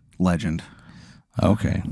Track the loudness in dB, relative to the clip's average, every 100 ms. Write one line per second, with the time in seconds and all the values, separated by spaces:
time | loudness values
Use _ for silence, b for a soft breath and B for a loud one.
0 | _ -2 0 0 -2 -6 b b b b
1 | b b b 0 2 2 0 -2 -4